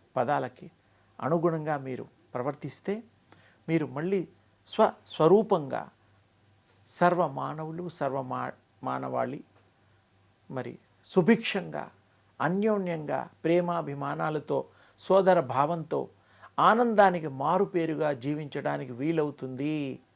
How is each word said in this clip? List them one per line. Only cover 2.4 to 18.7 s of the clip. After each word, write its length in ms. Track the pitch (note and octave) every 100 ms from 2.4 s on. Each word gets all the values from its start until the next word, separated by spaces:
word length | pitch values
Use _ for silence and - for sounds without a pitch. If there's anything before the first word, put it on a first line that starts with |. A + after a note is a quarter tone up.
| C3 C#3 C#3+ - - G#3+ - _ _ - _ _ -
మీరు 160 | E3 C#3
మళ్ళీ 420 | C3 E3+ G3 D#3+ - _ _ -
స్వస్వరూపంగా 1200 | - A3 - - - D#3+ G3+ A3 F3+ C#3 A2+ - _ _ _ _ _ _ _ _ _ -
సర్వ 400 | - F3 F3 D#3+
మానవులు, 640 | C#3 C3+ D#3 D#3 D#3+ F3+
సర్వ 320 | - C#3 C3+
మా-, 300 | B2+ B2+ B2+ - _ _
మానవాళి 600 | C3 C3 C3 B2 B2 C3+ - _ _ _ _ _ _ _ _ _ -
మరి 280 | C3+ A#2+ - _ _ -
సుభిక్షంగా, 880 | F#3+ E3+ A3+ - G3 E3 D3 - - _ _ _ -
అన్యోన్యంగా, 880 | C#3 F#3 A3 G#3 F3+ E3 D3 C3+ A#2+ _
ప్రేమాభిమానాలతో, 1200 | D#3+ F3 F3 E3+ C#3+ C#3+ C#3 D#3 D#3+ D3+ - C#3 - _ _ -
సోదర 400 | - F#3+ F#3 F3+
భావంతో 680 | C3 A#2+ D3 E3+ D3+ C#3+ B2+ _ _ _ - -
ఆనందానికి 680 | E3 A3 A#3+ G#3 F#3+ F3+ D#3
మారుపేరుగా 880 | C3+ C#3+ F#3 G3 F3 D#3+ D3 D3+
జీవించడానికి 800 | C3 C3 D3+ D3 D3 D3